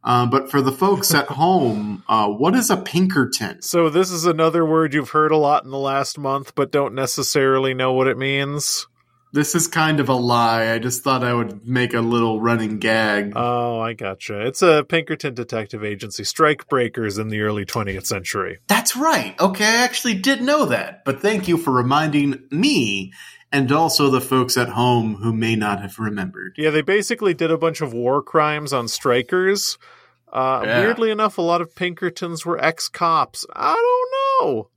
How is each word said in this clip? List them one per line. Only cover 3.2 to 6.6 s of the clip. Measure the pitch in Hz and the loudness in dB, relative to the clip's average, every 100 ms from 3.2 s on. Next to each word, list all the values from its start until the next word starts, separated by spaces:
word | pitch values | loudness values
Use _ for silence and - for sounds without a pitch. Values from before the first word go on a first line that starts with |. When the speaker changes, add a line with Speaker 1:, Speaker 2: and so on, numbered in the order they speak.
| 127 - 101 - | 0 -2 -6 -8
Speaker 2:
So | - 175 165 | -2 2 2
this | 160 185 | 2 0
is | 175 170 | 0 0
another | 160 165 170 160 | 2 2 2 2
word | 160 160 | 2 2
you've | 147 123 | 0 0
heard | 156 156 | 0 4
a | 156 | 4
lot | 143 147 | 4 2
in | 131 | 0
the | 139 | -6
last | 139 139 131 - | -2 -2 -4 -6
month, | 139 139 135 | -4 -4 -4
but | - | -4